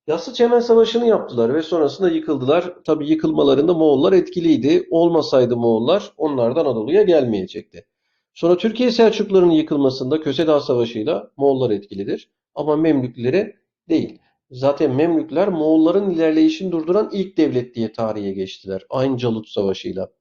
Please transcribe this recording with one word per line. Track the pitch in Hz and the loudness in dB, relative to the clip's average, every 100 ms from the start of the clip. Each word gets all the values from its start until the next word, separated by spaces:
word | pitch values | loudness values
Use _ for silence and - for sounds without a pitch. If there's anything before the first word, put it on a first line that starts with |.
| - | -6
Yassı | 165 - | -6 -6
Çemen | 240 233 240 | 0 2 2
Savaşı'nı | 233 226 220 233 233 | 4 4 4 2 2
yaptılar | 202 - 120 117 | 0 -2 -2 0
ve | 151 | 0
sonrasında | 160 170 143 139 185 | -2 0 0 0 0
yıkıldılar. | 160 160 139 127 170 180 - | 0 -2 -4 2 0 0 -10
Tabii | - 151 147 | -4 -2 0
yıkılmalarında | 156 139 151 139 131 165 | 0 0 2 2 4 2
Moğollar | 165 160 135 180 | 4 4 4 4
etkiliydi. | 185 - 180 165 135 131 175 - | 4 2 -2 2 2 2 0 0
Olmasaydı | 165 170 160 - 135 120 120 | 2 2 2 2 2 2 2
Moğollar, | 117 113 127 202 202 - | 2 2 2 -2 -2 -6
onlar | 156 131 117 147 | -4 0 0 0
da | |
Anadolu'ya | 147 113 113 196 | -2 -2 0 2
gelmeyecekti. | 190 160 123 101 90 - - 85 _ _ _ _ _ | 4 4 2 -2 -6 -12 -16 -20 _ _ _ _ _
Sonra | - 170 175 | -4 0 0
Türkiye | 226 226 247 | -2 -2 -2
Selçuklularının | 226 220 214 202 190 175 | 4 2 2 0 4 4
yıkılmasında | 156 151 151 135 131 131 156 | 2 0 0 0 -2 -4 -4
Köse | 151 135 156 | -4 -2 2
Dağı | 147 | 0
Savaşı'yla | 139 123 117 120 156 196 - - | 0 -2 -2 -4 -4 -6 -8 -2
Moğollar | 139 131 120 | 0 0 -2
etkilidir. | 101 - 98 107 - - _ _ | -4 -6 -12 -8 -8 -12 _ _
Ama | - 151 151 | -8 -4 0
Memlüklere | 160 139 127 120 120 180 233 - _ _ - | 0 0 -2 -6 -2 -2 -4 -12 _ _ -4
değil. | 156 - - _ _ _ | -4 -4 -12 _ _ _
Zaten | 127 135 143 151 | -4 -2 0 0
Memlükler | 127 170 160 107 143 202 | 0 0 0 -2 -2 -2
Moğolların | 170 156 160 160 196 202 | -2 2 2 4 2 -2
ilerleyişini | 160 160 156 160 - 185 | 0 0 2 2 0 -6
durduran | 165 156 202 220 | -6 -2 -2 -2
ilk | 202 190 - | -4 -6 0
devlet | 147 123 120 | 0 0 -6
diye | 117 110 | -8 -8
tarihe | - 113 104 98 | -6 -6 -6 -8
geçtiler. | 98 95 - 95 95 - | -6 -10 -10 -10 -10 -6
Ayn | 131 135 123 | -4 -2 -2
Calut | 120 110 - | -2 -4 -6
Savaşı'yla. | 110 98 92 101 92 - _ | -4 -2 -4 -8 -8 -10 _